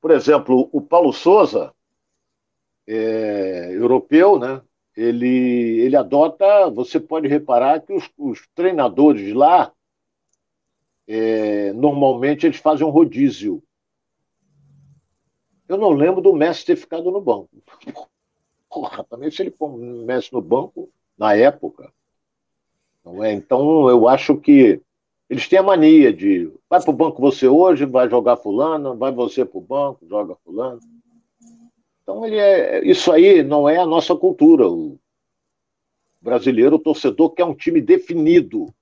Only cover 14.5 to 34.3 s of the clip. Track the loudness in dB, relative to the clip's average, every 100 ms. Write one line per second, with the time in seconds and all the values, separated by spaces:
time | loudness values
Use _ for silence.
14.5 | _ _ _ _ _ _ _ _ _ _
15.5 | _ _ -4 0 0 0 2 2 2 0
16.5 | -4 -4 -4 -4 -10 -6 -6 -4 -6 -8
17.5 | _ _ _ -20 -20 -20 _ _ _ _
18.5 | _ _ -14 -14 -14 -16 -12 -12 -8 -10
19.5 | _ -12 -12 -16 -14 -6 -6 -6 -10 -4
20.5 | -4 -4 -14 -20 _ _ _ 0 4 4
21.5 | 2 -14 _ -20 _ _ _ _ _ _
22.5 | _ _ _ _ _ -20 -8 -6 -6 -4
23.5 | -2 2 2 4 4 4 2 0 -2 4
24.5 | 6 6 2 _ _ _ _ _ -12 0
25.5 | 2 2 4 6 6 6 2 -2 -2 -4
26.5 | -14 _ -2 0 -2 -4 0 -2 2 2
27.5 | 4 4 2 0 -2 0 0 0 -2 -2
28.5 | -4 -4 -4 -8 -6 -8 -6 -6 -4 -6
29.5 | -8 -10 -6 -6 -10 _ -8 -8 -14 _
30.5 | -12 -12 -12 _ _ _ _ _ _ _
31.5 | _ _ _ _ _ -16 -12 -6 0 4
32.5 | 4 2 -2 0 0 2 4 6 6 4
33.5 | 0 0 0 0 -2 -2 -2 -2